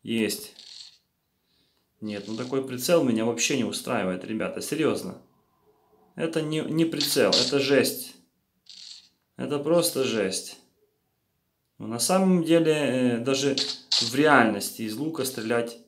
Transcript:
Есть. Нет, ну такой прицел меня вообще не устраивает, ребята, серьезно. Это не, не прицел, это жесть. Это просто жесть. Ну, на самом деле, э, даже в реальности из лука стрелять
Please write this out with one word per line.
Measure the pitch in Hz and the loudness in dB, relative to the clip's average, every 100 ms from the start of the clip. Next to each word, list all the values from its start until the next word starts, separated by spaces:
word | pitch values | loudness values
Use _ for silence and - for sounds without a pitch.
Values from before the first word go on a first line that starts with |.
Есть. | 110 113 107 - - - - - - _ _ _ _ _ _ _ _ _ _ _ | -4 -2 0 -2 -10 -20 -20 -20 -20 _ _ _ _ _ _ _ _ _ _ _
Нет, | 107 104 98 | -10 -10 -8
ну | 110 | -8
такой | 127 135 127 | -4 -4 -4
прицел | 127 - 170 | -6 2 2
меня | 135 110 113 | 4 0 0
вообще | 117 - 139 | -2 -2 0
не | 107 | -2
устраивает, | 104 - 120 92 90 | -6 -4 -2 -2 -4
ребята, | - 110 92 95 | -6 -6 -6 -8
серьезно. | - 160 143 85 92 - _ _ _ _ _ _ _ _ _ - | -6 -2 0 -2 -6 -14 _ _ _ _ _ _ _ _ _ -8
Это | 160 165 | -4 -4
не, | 151 156 | -4 -4
не | - 156 165 | -2 0 0
прицел, | 147 139 - 107 | 0 -2 2 2
это | - 127 139 | 2 2 0
жесть. | 135 135 110 - - - _ _ _ _ _ - - - _ _ _ - | 4 4 2 -2 -12 -18 _ _ _ _ _ -20 -20 -20 _ _ _ -12
Это | 131 143 | -6 -4
просто | 143 170 165 135 127 | 2 2 2 0 0
жесть. | 110 95 92 - - _ _ _ _ _ _ _ _ _ _ _ _ | 0 0 -2 -10 -18 _ _ _ _ _ _ _ _ _ _ _ _
Ну, | 107 | -10
на | 117 | -4
самом | - 190 190 180 160 | 2 4 6 4 6
деле, | 165 160 | 4 6
э, | 156 139 127 127 117 | 2 2 2 2 2
даже | 131 135 139 - - - - | 0 0 0 0 -4 -6 -4
в | - 117 131 | -2 0 2
реальности | 151 139 110 101 - - | 6 8 6 2 -6 -6
из | 113 110 | -8 -4
лука | 156 - 123 | -6 -4 -6
стрелять | - 110 117 117 - | -4 -2 -2 -2 -10